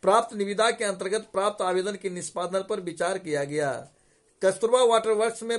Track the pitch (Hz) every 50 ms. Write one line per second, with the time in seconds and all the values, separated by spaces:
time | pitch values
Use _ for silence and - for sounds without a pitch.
0 | - 190 196 226 226 - 240 208 202 196 202 190 220 233 226 226 226 202 190 185
1 | 180 196 196 220 208 - - 190 196 208 208 - - 185 185 185 185 208 202 196
2 | - 196 180 180 175 - - 190 180 175 180 190 190 - 214 202 180 175 160 170
3 | 170 175 190 190 180 165 147 143 143 143 147 151 147 139 127 117 127 - _ _
4 | _ _ _ _ _ _ _ _ - 190 190 190 - 226 240 254 254 233 233 226
5 | 220 220 220 208 220 233 226 - 226 226 233